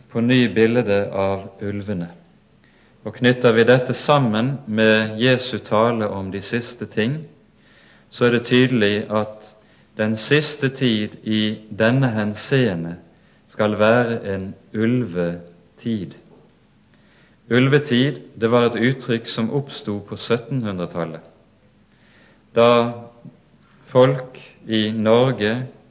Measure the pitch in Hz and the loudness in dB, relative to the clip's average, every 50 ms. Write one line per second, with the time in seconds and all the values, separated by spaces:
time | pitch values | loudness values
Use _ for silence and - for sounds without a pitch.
0 | - - - 117 117 123 127 127 123 110 92 110 113 110 110 - 110 101 101 101 | -16 -8 -4 -2 0 2 4 4 2 2 2 2 2 2 2 0 0 0 0 0
1 | 101 - - 98 98 98 98 95 95 - - - 104 101 101 101 98 101 101 87 | 0 -2 -4 -2 -2 -2 -2 -4 -6 -12 -14 -12 -10 -8 -8 -8 -8 -6 -6 -6
2 | 85 85 - - _ _ _ _ _ _ _ _ _ _ _ _ _ _ _ _ | -8 -10 -12 -20 _ _ _ _ _ _ _ _ _ _ _ _ _ _ _ _
3 | - 110 - - 123 123 123 123 - 120 113 117 113 113 127 127 127 - 120 - | -14 -14 -6 0 2 2 2 4 4 4 6 6 6 6 6 4 4 0 -6 -4
4 | - - 147 143 135 113 107 110 117 135 139 131 - 110 107 110 110 110 110 110 | 0 2 2 2 2 2 0 0 0 -2 -4 -6 -6 -4 0 2 4 4 4 4
5 | 110 107 107 110 120 131 127 120 - - - 104 - - 113 104 113 120 117 113 | 2 -2 -2 0 2 2 2 2 0 -4 -8 -8 -4 0 2 2 2 2 2 -2
6 | 107 101 95 98 95 95 92 98 95 - 120 120 117 - - - 107 98 - 110 | -4 -4 -4 -6 -8 -8 -8 -8 -8 -6 -6 -6 -6 -8 -12 -14 -14 -8 -4 -4
7 | 107 120 147 160 156 - - _ _ _ _ _ _ _ _ _ _ _ _ _ | -2 -2 -4 -6 -10 -16 -20 _ _ _ _ _ _ _ _ _ _ _ _ _
8 | _ _ - - 123 120 120 113 120 - 123 123 127 127 127 117 104 101 104 104 | _ _ -4 0 2 2 2 2 0 2 4 4 4 4 2 2 2 2 0 -2
9 | 110 - 107 107 104 - - - - - _ _ _ _ _ _ _ _ _ 113 | -4 -2 -2 -2 -2 -4 -8 -16 -20 -20 _ _ _ _ _ _ _ _ _ -4
10 | 107 107 113 110 - - 143 151 147 - - - 139 127 131 - 131 123 113 107 | -2 -2 -2 -4 -2 0 0 0 0 -2 -6 -4 -4 -4 -4 -2 -2 0 0 0
11 | 107 104 - - - 110 110 107 107 107 110 - - - 101 98 110 113 127 135 | -2 -6 -10 -10 -6 -2 -2 0 0 -2 -4 -6 -12 -10 -4 0 2 2 2 2
12 | 135 123 110 110 107 107 104 - - - 139 135 123 107 90 85 82 82 85 - | 2 0 0 0 -2 -2 -4 -6 -6 -2 0 2 2 2 0 -2 -6 -8 -10 -12
13 | - _ _ _ _ _ _ _ _ _ - - 110 107 104 98 107 110 117 123 | -16 _ _ _ _ _ _ _ _ _ -4 -2 -2 0 2 2 4 4 4 4
14 | 120 117 117 113 - 98 98 95 95 98 - - _ _ - 110 113 117 123 127 | 2 0 -2 -6 -6 -6 -6 -6 -6 -10 -12 -16 _ _ -4 -2 0 0 0 0
15 | 120 98 82 87 87 85 87 87 - - - _ _ _ _ _ - 120 113 104 | -2 -2 -4 -4 -4 -4 -4 -6 -12 -18 -20 _ _ _ _ _ -8 -6 -6 -6
16 | 87 71 - - - _ _ _ _ _ _ _ _ _ _ _ _ _ _ _ | -6 -10 -14 -18 -20 _ _ _ _ _ _ _ _ _ _ _ _ _ _ _
17 | _ _ _ _ _ _ _ _ _ - 113 123 131 135 139 143 139 - 123 120 | _ _ _ _ _ _ _ _ _ 0 2 4 4 4 4 2 2 2 0 2
18 | 131 147 151 - - - - - 117 113 120 120 120 117 117 98 117 127 135 135 | 2 0 -2 -6 -12 -18 -8 -4 -2 2 2 4 2 2 2 0 0 0 0 -2
19 | - 131 117 117 113 - - - 113 107 - 143 139 - - - - 107 104 101 | -4 -4 -4 -4 -4 -6 -6 -4 -4 -2 -2 -4 -6 -6 -12 -12 -8 -8 -8 -8
20 | 98 - 110 101 - - 117 123 - - 139 131 113 104 98 87 87 82 - 87 | -8 -12 -14 -10 -4 -2 -2 -2 -2 -4 -6 -4 -4 -4 -4 -6 -6 -6 -6 -6
21 | 82 80 80 80 - - _ _ _ _ _ _ _ _ _ _ _ _ _ _ | -6 -8 -8 -12 -18 -20 _ _ _ _ _ _ _ _ _ _ _ _ _ _
22 | _ _ _ _ _ _ _ _ _ _ - 117 117 120 120 120 117 120 117 - | _ _ _ _ _ _ _ _ _ _ 2 4 4 6 6 4 2 0 -4 -10
23 | - - - - - - - _ _ _ _ _ _ _ _ _ _ - - 127 | -14 -18 -20 -20 -20 -20 -20 _ _ _ _ _ _ _ _ _ _ 0 4 4
24 | 127 139 143 139 - - - - - - - _ - - 113 110 107 107 110 110 | 4 4 4 -2 -6 -12 -16 -20 -20 -20 -20 _ -8 -2 0 0 0 0 -2 0
25 | 107 110 113 120 127 131 127 107 104 107 113 123 127 127 - - _ _ | 2 4 4 4 4 2 0 0 -2 -2 -2 -2 -6 -10 -12 -20 _ _